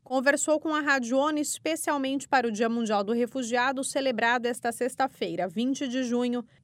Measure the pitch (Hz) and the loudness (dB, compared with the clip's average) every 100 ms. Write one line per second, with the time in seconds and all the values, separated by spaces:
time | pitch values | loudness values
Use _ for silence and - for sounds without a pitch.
0 | - 262 262 277 - 302 311 302 294 269 | -2 2 2 2 2 0 2 0 2 2
1 | 226 269 294 302 294 - 311 320 - 294 | 2 2 2 0 -2 -4 -4 -2 0 0
2 | 269 277 - 269 233 208 226 233 226 208 | 0 -2 2 2 2 0 0 0 0 0
3 | 202 233 240 269 226 240 254 269 269 294 | 0 0 -2 -4 -2 0 0 -2 -4 -2
4 | 269 226 233 247 240 247 233 233 254 - | 0 2 2 2 0 -2 -4 -2 -4 -2
5 | 262 - 190 165 180 175 247 262 285 254 | -4 -2 -6 -2 -4 -2 -2 -2 -2 -2
6 | 247 240 247 240 233 _ | -2 0 0 -2 -6 _